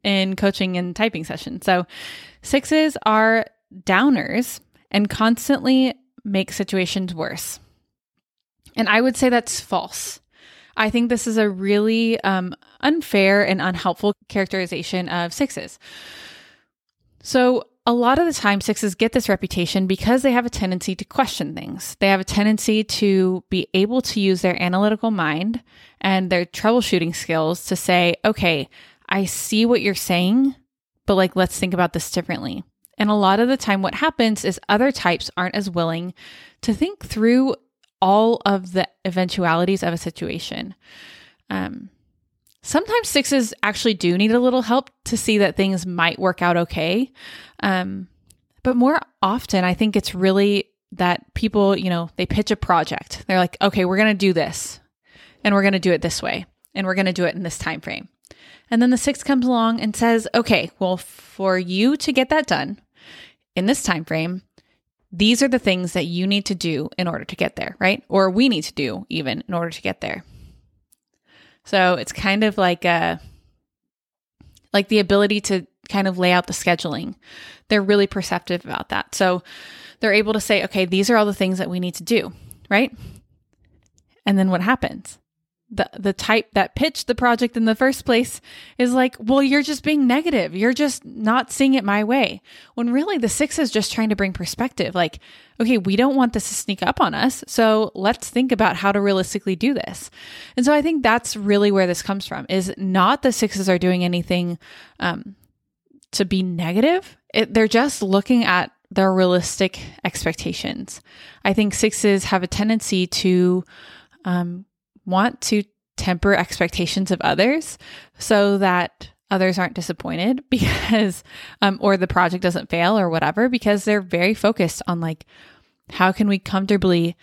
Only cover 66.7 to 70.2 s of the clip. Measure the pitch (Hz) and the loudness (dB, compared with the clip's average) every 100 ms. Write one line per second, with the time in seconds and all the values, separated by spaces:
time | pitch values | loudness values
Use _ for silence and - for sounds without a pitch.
66.7 | 151 156 - 175 165 - - 180 - - | -4 -4 -6 -6 -6 -10 -4 -4 -4 -10
67.7 | - 190 202 - 190 190 185 269 190 - | -2 -2 -2 0 2 2 2 2 0 -4
68.7 | - 131 92 - 160 135 - - 175 170 | -6 -6 -6 -8 -6 -6 -8 -6 -6 -6
69.7 | 160 190 180 - - | -8 -10 -8 -8 -10